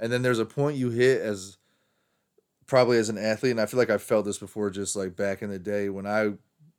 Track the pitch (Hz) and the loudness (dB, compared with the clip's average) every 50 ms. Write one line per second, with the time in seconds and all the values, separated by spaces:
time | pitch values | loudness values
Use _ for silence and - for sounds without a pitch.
0 | 113 117 123 123 127 127 123 113 113 107 - 143 143 147 147 135 127 123 117 117 | -4 -2 -2 0 2 2 2 2 0 -2 -2 -2 -2 -2 0 -2 -2 0 2 4
1 | 127 131 131 113 - 110 104 95 92 98 98 _ _ _ _ _ _ _ _ _ | 4 4 4 2 0 -2 -4 -6 -8 -14 -18 _ _ _ _ _ _ _ _ _
2 | _ _ _ _ _ _ _ _ _ _ _ _ _ - 139 127 123 117 123 113 | _ _ _ _ _ _ _ _ _ _ _ _ _ 2 4 4 6 6 6 4
3 | 110 107 110 98 104 110 110 - - 127 120 113 107 107 - 127 120 110 107 101 | 2 2 -2 -2 -2 -2 0 0 0 0 0 0 0 0 2 2 2 2 2 0
4 | - - 117 107 98 104 101 - 104 95 - 110 104 101 92 101 98 92 - 101 | 0 2 0 2 2 0 -4 -6 -10 -10 -6 -4 -4 -4 -4 -4 -6 -6 -4 -4
5 | 95 92 87 - 101 98 98 95 113 101 98 95 87 104 104 104 101 101 98 98 | -6 -6 -4 -4 -2 -2 -4 -4 -6 -8 -8 -8 -6 -4 -4 -2 -2 -4 -6 -6
6 | 98 101 104 107 110 104 101 - _ _ _ _ _ _ _ | -4 -2 0 0 0 0 -2 -6 _ _ _ _ _ _ _